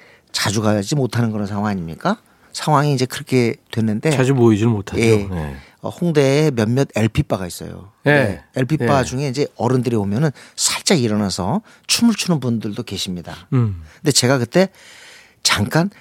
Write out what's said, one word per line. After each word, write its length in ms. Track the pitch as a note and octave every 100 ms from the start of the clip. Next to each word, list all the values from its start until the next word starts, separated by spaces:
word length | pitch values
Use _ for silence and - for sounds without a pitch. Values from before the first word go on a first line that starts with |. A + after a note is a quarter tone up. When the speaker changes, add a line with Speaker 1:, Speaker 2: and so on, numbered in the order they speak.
| - _ _
Speaker 1:
자주 280 | - - G2+
가지 320 | G#2+ G#2+ G2+ D3
못하는 360 | B2+ A#2 A#2
그런 160 | G#2+ G2+
상황 200 | G#2 G#2
아닙니까? 500 | G2 E2 D#2 - G#3+ _ _ _
상황이 420 | - - D3 D3
이제 120 | C#3 B2+
그렇게 500 | - C#3+ C3 A#2 - _
됐는데 380 | - A2 G#2+ D#3+
Speaker 2:
자주 220 | C#3 B2+
모이질 340 | C3+ A#2 G#2+ A#2
못하죠. 340 | G#2+ G2 -
Speaker 1:
예. 240 | A2+ A2 F#2+
Speaker 2:
네. 300 | F2+ D2+ C#2 - _
Speaker 1:
어, 80 | -
홍대에 640 | - F3 D3+ C3+ C#3 D#3
몇몇 380 | B2 G#2+ B2 C3+
엘피 300 | - G#2+ -
바가 240 | C#3+ G#2+ F2+
있어요. 440 | - E2 F2+ F#2+ _
Speaker 2:
네. 80 | C#3+ D3 A#2+
Speaker 1:
네. 180 | F2+ - -
엘피 180 | B2+ D3+
바 180 | A#2+ C#3
Speaker 2:
네. 60 | A#2+
Speaker 1:
중에 240 | B2+ C#3+
이제 180 | B2 D3 -
어른들이 400 | A2 B2+ A#2+ A#2
오면은 360 | G2 G#2 D#3 - - -
살짝 420 | - - - C#4+
일어나서 600 | A#2 G#2 G2+ F2+ F2+ E3+ - - -
춤을 280 | - A#3 G#3
추는 260 | - E3
분들도 420 | B2 A#2 G#2+ G#2
계십니다. 640 | A#2 G2 - F2+ E2 E2+ F2+
Speaker 2:
음. 280 | C3+ A2+ F2+ D#2 -
Speaker 1:
근데 100 | D3+
제가 260 | - B2 C3+
그때 300 | A#2 - F#3+ - - - - - - _
잠깐 460 | - - G#2 D#3 F#3+ -